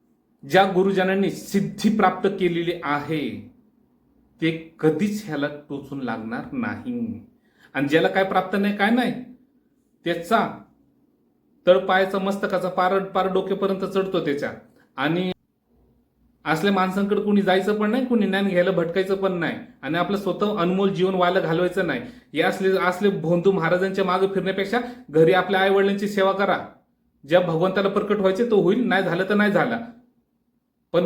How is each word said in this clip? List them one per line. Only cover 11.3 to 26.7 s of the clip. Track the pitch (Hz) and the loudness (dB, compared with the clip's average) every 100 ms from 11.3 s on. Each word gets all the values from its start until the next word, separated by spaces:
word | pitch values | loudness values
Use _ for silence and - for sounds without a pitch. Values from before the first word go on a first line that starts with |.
| _ _ _ 175 | _ _ _ 4
तळपायाचा, | 185 185 190 190 196 | 4 4 2 2 0
मस्तकाचा | 196 196 196 180 180 | -2 -2 -2 -2 -2
पार, | 185 185 196 | 0 2 2
पार | 190 196 185 | 0 -2 0
डोक्यापर्यंत | 190 - 190 190 190 | 0 -2 -2 -2 -2
चढतो | 190 190 190 170 | -2 -2 -2 -2
त्याच्या. | 151 143 120 - - _ _ - | -2 -4 -6 -10 -20 _ _ -4
आणि | 143 170 185 180 _ _ _ _ _ _ _ _ _ _ | -2 -2 -4 -8 _ _ _ _ _ _ _ _ _ _
असल्या | 151 156 202 | -2 0 2
माणसांकडे | 190 185 196 196 202 | 2 0 0 0 0
कोणी | 208 202 | 2 2
जायचं | 185 190 214 208 | 4 2 2 0
पण | 214 | 0
नाही, | 247 247 | 0 0
कोणी | 226 190 | 0 2
ज्ञान | 190 196 | 0 0
घ्यायला | 175 180 | 2 2
भटकायचं | 175 165 190 185 196 | 2 0 -2 -2 0
पण | 190 | -2
नाही | 180 147 110 - - | -2 -4 -6 -12 -12
आणि | 135 170 | -4 -2
आपलं | 180 202 | -2 -2
स्वतः | 185 - 208 160 | -4 -2 -2 0
अनमोल | 175 190 196 | 0 2 0
जीवन | 160 185 | 0 0
व्हायला | 185 180 185 | 2 2 2
घालवायचं | 160 165 180 185 170 | 0 0 0 0 -2
नाही. | 123 123 - - | -4 -8 -18 -8
हे | 143 | -2
असले, | 180 196 190 190 | 0 0 0 2
असले | 175 180 202 | 0 2 0
भोंदू | 170 160 175 190 | 0 0 2 2
महाराजांच्या | 185 165 180 190 196 | 2 2 0 0 -2
मागे | 185 185 190 | 0 2 0
फिरण्यापेक्षा | 196 180 190 196 240 247 - - | 0 -2 -4 -2 -2 -4 -14 -2
घरी | 151 165 | 4 6
आपल्या | 180 180 190 | 4 2 2
आईवडिलांची | 190 196 196 202 202 | 4 4 2 0 -2
सेवा | 202 190 | 2 2
करा. | 190 196 151 - | 2 0 0 -4